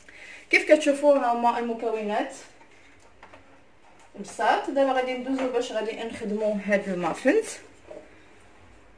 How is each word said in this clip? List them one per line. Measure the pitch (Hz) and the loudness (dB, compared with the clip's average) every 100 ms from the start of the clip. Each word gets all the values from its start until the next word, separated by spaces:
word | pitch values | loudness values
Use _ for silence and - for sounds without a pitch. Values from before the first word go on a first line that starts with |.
| - - - - - | -20 -20 -20 -20 -2
كيف | 349 - | 0 6
كتشوفوا | 302 302 277 294 269 | 6 6 4 4 4
ها | 247 | 4
هما | 233 240 233 | 2 2 0
المكونات | 240 233 226 220 208 220 - - - - - - - - - - - - - - - - - - - - | -2 -4 -4 -4 -2 -2 -4 -8 -20 -20 -20 -20 -20 -20 -20 -20 -20 -20 -20 -20 -20 -20 -20 -20 -18 -14
بساط. | 196 - 226 320 339 | -10 0 2 2 0
دابا | 277 269 | 2 2
غادي | 254 254 | 2 0
ندوزو | 254 254 262 254 | -2 -2 -2 0
باش | 233 - | -2 -2
غادي | 220 208 208 | -4 -4 -6
نخدمو | 226 - 214 208 214 208 190 | -8 -8 -4 -2 -2 -2 0
هاد | 196 196 | 0 0
المافنز. | 175 170 170 254 427 - - - - - - - - - - - - - - - | -4 -4 0 2 2 2 -6 -16 -20 -20 -20 -20 -20 -20 -20 -20 -20 -20 -20 -20